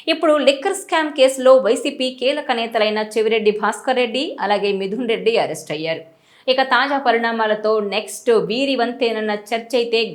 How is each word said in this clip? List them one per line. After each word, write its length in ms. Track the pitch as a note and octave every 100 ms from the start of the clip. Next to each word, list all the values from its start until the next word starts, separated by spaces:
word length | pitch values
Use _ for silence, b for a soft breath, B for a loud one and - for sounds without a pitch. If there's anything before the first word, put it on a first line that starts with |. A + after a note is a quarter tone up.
| -
ఇప్పుడు 280 | D#4+ E4 D4+
లిక్కర్ 380 | C4 C#4 G4
స్కామ్ 380 | G4 - E4 D4+
కేసులో 400 | C#4+ C4 C4+ B3+ C4
వైసీపీ 600 | G3+ C4 D4 C4+ B3+ B3+
కీలక 320 | B3 D4 C#4+
నేతలైన 460 | A#3 A3+ A3+ G#3+ G#3+ G#3+ A3+
చెవిరెడ్డి 320 | A3 A3+ G#3
భాస్కర్ 460 | G#3+ G#3 A3 - B3+
రెడ్డి, 400 | B3 B3+ E4+ -
అలాగే 320 | G3 G#3 G3+
మిథున్ 360 | G3 G3 A3 A#3
రెడ్డి 280 | G3+ A3 A3
అరెస్ట్ 360 | C#3+ D#3 -
అయ్యారు. 280 | D3+ D#3+ D#3+ - b b b -
ఇక 120 | B3+
తాజా 360 | C4 B3 C#4 C#4
పరిణామాలతో 800 | C4+ A3+ A#3 A3+ A3 G#3+ A3 A3
నెక్స్ట్ 500 | G3+ G3 - - B3
వీరి 460 | A3 F3 A#3 C#4 B3+
వంతేనన్న 540 | A#3 A#3+ A3+ G#3+ G#3+
చర్చ 420 | G#3 - A3+ A3 B3
అయితే 360 | A#3 A3+ A3+